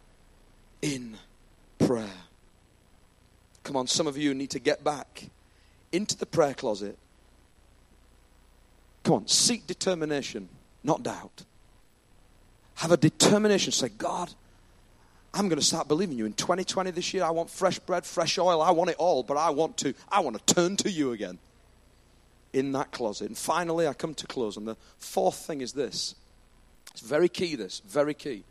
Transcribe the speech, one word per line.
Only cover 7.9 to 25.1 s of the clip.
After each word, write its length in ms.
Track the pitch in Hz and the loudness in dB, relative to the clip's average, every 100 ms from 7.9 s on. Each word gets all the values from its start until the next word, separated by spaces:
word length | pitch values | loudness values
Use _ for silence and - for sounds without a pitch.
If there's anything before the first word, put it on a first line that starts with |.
| _ - _ _ _ - _ _ _ _ _ | _ -20 _ _ _ -20 _ _ _ _ _
Come 100 | - | 2
on, 140 | 131 101 | 2 4
seek 400 | - - 233 - | 2 2 0 -4
determination, 800 | 180 - 175 151 143 117 110 92 - - - | -4 -2 0 0 -4 -4 -8 -12 -18 -20 -6
not 220 | - 160 | -2 0
doubt. 400 | 120 - 104 - - - - - - _ _ - - - - - _ - | -2 -10 -14 -20 -20 -20 -20 -20 -20 _ _ -20 -20 -20 -20 -20 _ -4
Have 140 | 165 | 2
a 60 | 175 | 6
determination. 760 | - - - 202 214 190 - | 6 6 4 6 4 4 2
Say, 200 | - 240 | -2 -2
"God, 440 | 208 170 180 180 - - - - - - - - - - | -4 -6 -4 -6 -10 -20 -20 -20 -20 -20 -20 -20 -20 -8
I'm 140 | - 202 | 0 2
gonna 140 | 156 | 2
start 260 | - 170 139 | 2 0 0
believing 280 | 151 196 123 | 0 0 -2
you. 80 | |
In 80 | 110 | -4
twenty 320 | 101 - 180 | -2 0 0
twenty 260 | 180 196 185 | 0 -2 -2
this 220 | 170 175 | -4 -4
year, 100 | 190 | 0
I 80 | 165 | 0
want 200 | 165 170 | 0 -4
fresh 280 | - - - | 0 0 0
bread, 280 | - 180 - | -2 -4 -2
fresh 320 | - 165 - | -2 -2 2
oil. 220 | 180 165 | 4 4
I 80 | 165 | 4
want 200 | 170 175 | 4 2
it 60 | 156 | 2
all, 260 | 170 143 | 2 2
but 140 | - 143 | 0 0
I 140 | 165 | 2
want 260 | 143 160 - | 2 0 0
to, 160 | 147 - - | -4 -4 0
I 120 | 202 | 2
want 240 | 156 104 | 2 0
to 100 | - | 0
turn 220 | - 175 196 | 2 2 0
to 120 | 202 | -2
you 220 | 170 139 | 0 -2
again." 260 | 113 95 90 _ _ _ _ _ _ _ _ _ _ _ | -2 -8 -10 _ _ _ _ _ _ _ _ _ _ _
In 200 | 135 139 | -2 0
that 200 | 135 143 | -2 -4
closet. 360 | - 113 101 107 | -4 -4 -4 -8
And 80 | 113 | -6
finally, 500 | - 165 170 165 160 | -2 -2 0 0 0
I 60 | |
come 220 | 127 165 | -2 -6
to 120 | 143 - | -8 -8
close. 300 | - 110 101 | -4 -4 -4
And 100 | 107 | -8
the 100 | 113 - - | -10 -14 -18
fourth 380 | - | -6